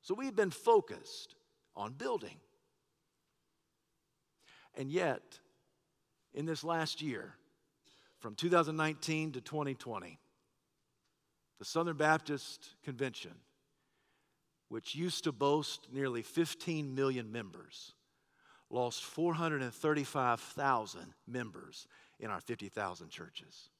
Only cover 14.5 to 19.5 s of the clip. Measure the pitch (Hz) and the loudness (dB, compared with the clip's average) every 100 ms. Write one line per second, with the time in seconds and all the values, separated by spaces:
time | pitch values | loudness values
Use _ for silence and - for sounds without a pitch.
14.5 | _ _ 113 - 156 175 - 165 120 143 | _ _ -8 -6 -4 -2 0 -2 2 4
15.5 | 151 143 - - 131 135 120 113 - 165 | 4 2 -8 -8 -4 -2 -2 -2 0 0
16.5 | - - 160 147 131 135 123 113 117 101 | 0 -4 -2 -2 2 2 2 -4 -6 -8
17.5 | 87 87 - - - _ _ _ _ _ | -12 -18 -18 -18 -20 _ _ _ _ _
18.5 | - _ 120 123 - - - 170 160 165 | -20 _ 0 0 -2 -8 0 0 2 0